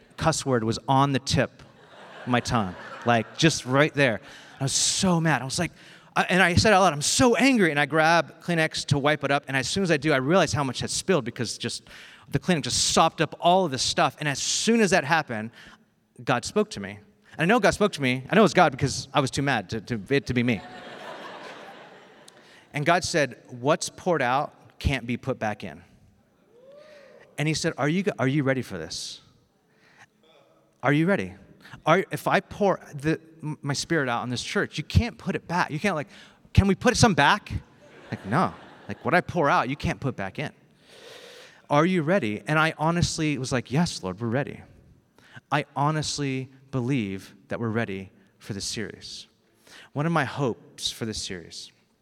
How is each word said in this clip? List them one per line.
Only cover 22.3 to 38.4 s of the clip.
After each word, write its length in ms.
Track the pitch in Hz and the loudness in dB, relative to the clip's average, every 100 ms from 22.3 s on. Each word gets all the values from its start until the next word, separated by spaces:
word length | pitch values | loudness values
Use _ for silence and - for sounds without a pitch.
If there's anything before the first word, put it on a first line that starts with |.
| - - - _ | -20 -20 -20 _
And 120 | 143 147 | -2 2
God 180 | 180 | 2
said, 320 | - 165 135 - - | 2 -2 -2 -4 -18
"What's 400 | 123 127 170 - | -6 0 0 -2
poured 320 | - 185 160 | -6 -2 0
out 320 | 123 131 147 - - - | 0 0 -2 -10 -20 -8
can't 260 | - 135 120 | -4 -4 -4
be 120 | 120 | -6
put 200 | - 120 | -6 -6
back 280 | 110 104 95 | -6 -6 -10
in." 180 | 71 - _ _ _ _ _ _ 480 - - - - - - - - | -16 -20 _ _ _ _ _ _ _ -20 -20 -20 -20 -20 -20 -16 -4
And 80 | 147 | -2
he 80 | |
said, 200 | 151 165 - | -2 -2 -2
"Are 120 | 143 | -2
you, 160 | 175 196 - | 0 -2 -2
are 100 | 131 | 0
you 160 | 151 | 0
ready 180 | 135 131 | 0 -2
for 160 | 113 90 | -4 -10
this? 420 | 80 - - - - _ _ _ _ _ _ _ - _ _ _ _ _ _ _ | -10 -10 -12 -14 -20 _ _ _ _ _ _ _ -20 _ _ _ _ _ _ _
Are 120 | 131 | 0
you 140 | 147 165 | 2 2
ready? 260 | 196 92 95 - - - - - | 0 -4 -10 -20 -20 -20 -4 2
Are, 200 | 180 - | 2 2
if 160 | 147 - | -4 0
I 120 | 156 | 0
pour 400 | - - 202 165 - | 0 0 0 0 -4
the, 260 | 143 147 160 - - | -6 -2 -2 -6 -14
m-, 140 | 151 151 | -10 -8
my 120 | 139 | -6
spirit 340 | 139 - 165 131 | -6 -2 -2 0
out 140 | 117 | -2
on 80 | 117 | -2
this 120 | 120 | -6
church, 360 | - 208 147 - | -4 -2 -2 -4
you 60 | |
can't 340 | - - 233 - | 0 2 2 -2
put 180 | 175 160 | -6 -6
it 100 | - | -4
back. 240 | 170 - | -2 -2
You 100 | 147 | -2
can't, 160 | 208 160 | -2 -2
like, 120 | 135 - - _ _ | -6 -12 -20 _ _
can 140 | - 196 | 2 2
we 80 | 185 | 2
put 200 | 254 - | 2 4
some 180 | 240 | 4
back?" 380 | 143 143 202 - 104 - _ - - - | 6 4 4 0 -12 -12 _ -20 -20 -12
Like, 160 | 208 - | -10 -2
"No. 280 | 135 | 0